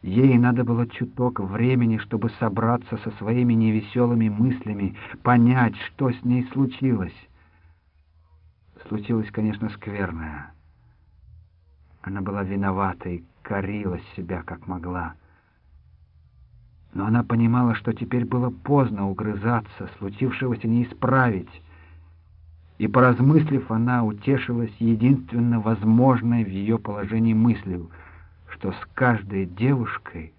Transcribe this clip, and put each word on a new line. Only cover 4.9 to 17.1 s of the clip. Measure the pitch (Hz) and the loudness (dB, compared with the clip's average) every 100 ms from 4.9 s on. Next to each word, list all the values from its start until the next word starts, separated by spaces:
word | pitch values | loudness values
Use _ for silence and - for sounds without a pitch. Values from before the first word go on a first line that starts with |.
| - - - | -6 -16 -4
понять, | 117 123 117 127 117 104 - | 4 6 6 6 2 0 -14
что | - 139 | -4 -2
с | - | -2
ней | 123 123 127 | 0 0 -2
случилось. | 135 131 - 135 113 90 - - _ _ _ _ _ _ _ _ _ _ _ _ _ _ - - | -2 -2 0 -2 0 -4 -8 -20 _ _ _ _ _ _ _ _ _ _ _ _ _ _ -20 -8
Случилось, | 107 104 113 107 | -8 -2 -2 -2
конечно, | 110 107 104 110 | -2 -2 -2 -6
скверное. | 104 - 101 92 82 80 73 71 - _ _ _ _ _ _ - - - _ _ _ _ _ | -8 -10 -6 -6 -6 -10 -12 -16 -20 _ _ _ _ _ _ -20 -20 -20 _ _ _ _ _
Она | - 98 | -10 -6
была | 98 101 | -6 -4
виновата | 95 101 98 95 98 87 92 | -4 -2 -2 0 -2 -4 -8
и | 87 - _ - | -10 -12 _ -8
корила | 98 95 104 101 87 - - | -6 -4 -4 -4 -6 -10 -14
себя, | 87 92 | -10 -10
как | 82 85 - | -10 -14 -10
могла. | 90 87 90 85 82 _ _ _ _ _ - _ _ _ _ - _ - - - _ _ | -8 -6 -8 -8 -12 _ _ _ _ _ -20 _ _ _ _ -20 _ -20 -20 -20 _ _
Но | - | -6
она | 101 | 0